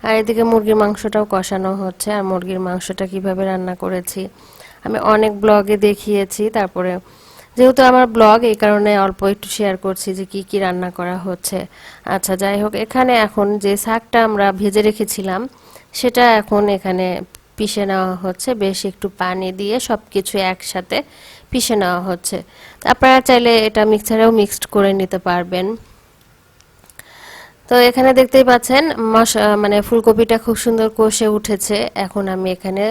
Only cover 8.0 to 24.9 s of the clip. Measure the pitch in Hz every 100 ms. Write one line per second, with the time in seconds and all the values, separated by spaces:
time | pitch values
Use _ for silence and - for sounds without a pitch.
8 | 254 226 220 220 233 214 208 208 208 208
9 | 196 - 196 208 196 - 202 185 190 185
10 | - 190 190 196 190 208 190 180 180 175
11 | 180 185 180 175 - 185 185 - - -
12 | - 190 - 185 196 202 208 208 220 262
13 | 254 247 214 - 202 208 202 202 - 226
14 | 226 233 226 208 196 196 202 196 214 214
15 | 208 - 190 185 254 _ - - _ -
16 | 247 240 247 220 208 208 208 196 190 185
17 | 185 180 185 - _ - 214 208 196 190
18 | 185 180 185 180 - 247 196 190 202 185
19 | 202 - 185 185 185 185 202 233 247 220
20 | _ 196 190 208 185 185 - 185 180 -
21 | 285 - - - _ 254 - 220 185 180
22 | 185 175 - 180 170 - - - - 247
23 | 262 262 262 247 240 233 220 220 214 214
24 | 214 220 226 226 202 - - 214 196